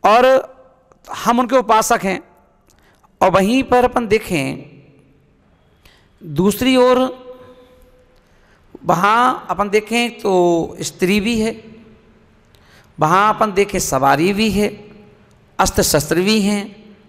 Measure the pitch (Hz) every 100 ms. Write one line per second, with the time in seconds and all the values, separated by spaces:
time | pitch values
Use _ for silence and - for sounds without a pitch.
0 | 220 220 254 262 - - - _ _ _
1 | - - - 240 247 262 220 220 214 226
2 | 196 185 - _ _ _ _ _ _ _
3 | _ _ 185 180 190 254 262 247 247 247
4 | 233 214 - 170 135 135 - - - _
5 | _ _ _ _ _ _ _ _ _ _
6 | _ _ 170 147 190 202 254 254 247 247
7 | 254 254 - - - - - - - _
8 | _ _ _ _ _ _ _ - 165 170
9 | 196 226 254 269 - 185 202 208 214 233
10 | 240 233 214 185 175 170 165 - 160 -
11 | 185 208 202 233 220 226 - - - -
12 | _ _ _ _ _ _ _ - _ -
13 | 151 180 208 214 214 190 202 185 160 135
14 | 135 139 175 202 220 190 208 - - -
15 | - _ _ _ _ - 190 - 190 151
16 | 147 170 185 220 202 208 202 - - -